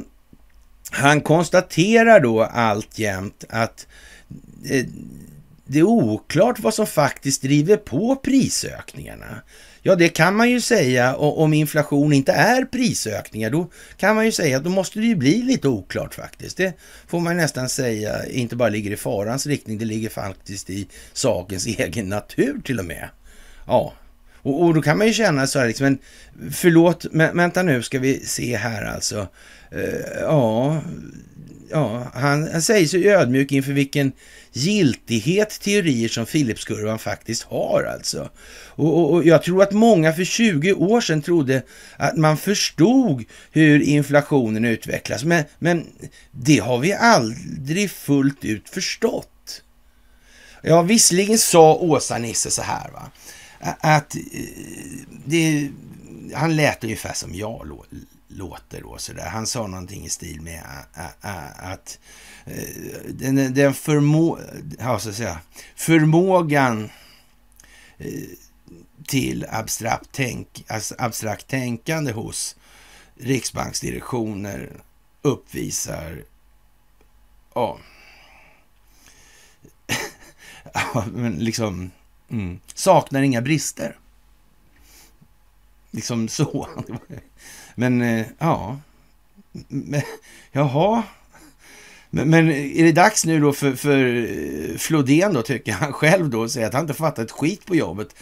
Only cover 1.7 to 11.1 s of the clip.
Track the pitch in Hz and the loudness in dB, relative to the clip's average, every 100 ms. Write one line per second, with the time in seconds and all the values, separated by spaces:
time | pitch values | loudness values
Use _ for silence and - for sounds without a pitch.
1.7 | - 190 226 226 214 123 110 110 - 113 | 2 4 6 8 8 6 2 0 0 0
2.7 | 104 - - 107 95 98 - - 113 113 | 0 -4 -4 -4 -2 -6 -12 -8 -4 -4
3.7 | - - - - - - - - - - | -6 -20 -20 -20 -20 -20 -20 -20 -14 -4
4.7 | 135 - - - 71 - - - - - | -2 -2 -8 -16 -18 -20 -20 -20 -20 -2
5.7 | 139 185 233 120 107 - 147 226 233 220 | 2 4 4 2 0 0 2 2 2 -2
6.7 | 214 214 - 147 - 139 - 135 147 151 | 0 0 2 0 0 -4 -2 2 4 4
7.7 | 208 - 127 226 269 - 269 175 - - | 2 2 -2 0 0 2 2 2 -2 -6
8.7 | 60 - - 55 53 52 110 - - - | -10 -16 -16 -14 -14 -14 -16 -16 -20 -20
9.7 | - 147 185 165 - 165 208 240 247 - | -2 2 4 4 4 4 4 4 2 2
10.7 | 220 127 127 123 | 2 4 4 2